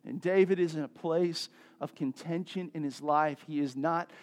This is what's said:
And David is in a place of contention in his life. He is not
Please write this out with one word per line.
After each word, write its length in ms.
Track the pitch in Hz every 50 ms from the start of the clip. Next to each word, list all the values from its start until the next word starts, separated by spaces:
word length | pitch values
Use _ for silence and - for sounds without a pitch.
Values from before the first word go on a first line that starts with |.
| _
And 140 | - 123 175
David 400 | - 180 185 190 190 180 190 180
is 160 | 180 165 160
in 80 | 156 147
a 40 |
place 640 | 127 - - - 170 160 170 180 175 165 - - - _ - - - - _
of 160 | 143 143 -
contention 720 | - 151 135 131 - - 165 165 170 185 - - 190 180 160 -
in 100 | 160 151
his 180 | 143 127 -
life. 420 | 143 147 147 151 156 151 143 - -
He 120 | - 156 143
is 160 | 147 135 123
not 340 | 135 139 160 165 170 170 - - -